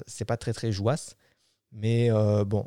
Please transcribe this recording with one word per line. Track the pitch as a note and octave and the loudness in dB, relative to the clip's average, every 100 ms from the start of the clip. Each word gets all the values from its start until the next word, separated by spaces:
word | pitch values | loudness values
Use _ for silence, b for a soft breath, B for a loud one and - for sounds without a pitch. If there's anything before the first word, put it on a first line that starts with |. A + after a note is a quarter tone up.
| - | -14
c'est | - | -10
pas | G#2 A#2 | -6 -4
très, | - | -4
très | A2+ A2+ | -4 -2
jouasse. | G2 G2+ D3+ - - b b b b _ | -2 0 -2 -6 -20 b b b b _
Mais, | A2 G#2+ A#2 A#2+ | -6 0 2 4
euh, | A2 G#2+ G#2 G#2 | 4 4 4 2
bon, | G#2 | -2